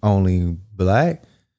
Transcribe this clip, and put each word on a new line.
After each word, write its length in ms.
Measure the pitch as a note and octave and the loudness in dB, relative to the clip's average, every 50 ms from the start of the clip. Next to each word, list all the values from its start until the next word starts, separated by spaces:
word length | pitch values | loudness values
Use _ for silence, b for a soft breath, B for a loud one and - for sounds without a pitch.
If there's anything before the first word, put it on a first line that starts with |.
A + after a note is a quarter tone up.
only 560 | - G#2 G2+ G2 F#2+ F#2 F#2 F2+ F2+ F2 E2+ F2 F#2 - G#2 | -2 0 2 2 2 0 0 0 -2 -2 -4 -6 -12 -16 -6
black? 480 | G2 F#2 F#2 G2 A#2+ D#3 F3 D#3+ - b b b b b b _ | -2 0 0 2 2 0 0 -4 -6 b b b b b b _